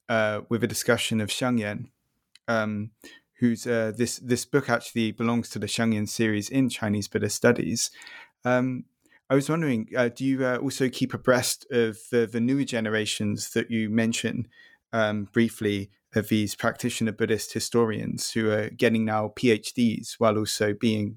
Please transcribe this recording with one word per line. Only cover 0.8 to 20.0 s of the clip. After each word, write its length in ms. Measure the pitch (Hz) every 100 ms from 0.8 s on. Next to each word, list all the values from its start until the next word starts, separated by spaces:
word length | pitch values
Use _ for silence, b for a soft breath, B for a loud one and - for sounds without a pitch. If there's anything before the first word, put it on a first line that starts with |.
| - 117 - 110
of 100 | 101
Xiang 300 | - 127 120
Yan, 300 | 104 107 117 _ _ _ _ _ -
um, 440 | 113 107 107 107 - B B B -
who's, 260 | 120 110 123
uh, 240 | 117 110 107
this, 220 | 117 -
this 260 | 127 120 -
book 240 | 143 131
actually 420 | 117 - 120 110
belongs 380 | 104 117 117 110
to 100 | 110
the 80 | 104
Xiang 260 | - 113 107
Yan 120 | 104
series 420 | - 110 104 101
in 200 | 135 127
Chinese 380 | - 110 104 101
Buddhist 280 | 104 104 -
Studies. 560 | 120 117 - 113 - B B B B B 123
Um, 400 | 127 127 123 - _ _ b b
I 60 | 139
was 140 | 139
wondering, 400 | 165 151 117 107 120
uh, 100 | 120
do 160 | 117
you, 220 | 135 131 127
uh, 120 | 123
also 300 | 135 - 131
keep 260 | - 131
abreast 560 | 113 - 123 - - -
of 280 | 123 113 104 -
the, 140 | 120 110
the 140 | 117
newer 240 | 120 139
generations 840 | 127 117 110 107 104 - 104 104 -
that 200 | 117 117
you 200 | 113 107
mentioned, 580 | 113 113 113 113 - 113 b b b b
um, 340 | 117 107 104 101
briefly, 560 | 120 117 - 107 101 98 _ _ 110
of 140 | 101
these 260 | 110 104 -
practitioner 560 | - - 123 - 113
Buddhist 420 | 104 110 107 -
historians 800 | 110 - 117 113 107 110 - -
who 180 | 113 110
are 200 | 107 110
getting 340 | 117 120 113
now 300 | 110 107 107 -
P 160 | 123
H 220 | 110 -
Ds 420 | - 117 110